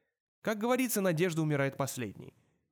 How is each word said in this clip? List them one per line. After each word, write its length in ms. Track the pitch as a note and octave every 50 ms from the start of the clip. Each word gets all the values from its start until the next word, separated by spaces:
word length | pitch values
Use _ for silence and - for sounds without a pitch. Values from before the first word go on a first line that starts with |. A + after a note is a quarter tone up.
| _ _ _ _ _ _ _ _
Как 180 | - G3 A3+ G#3
говорится, 420 | G#3 A#3+ B3+ B3 C4 A#3 - G#3+
надежда 400 | F#3+ F#3 E3+ D3+ F3+ F#3 D#3+ D#3+
умирает 340 | D#3+ D3+ D3 C#3 C#3 C#3 -
последней. 600 | - C#3 B2+ - B2+ A#2 G2+ - - - - - _ _ _ _ _ _ _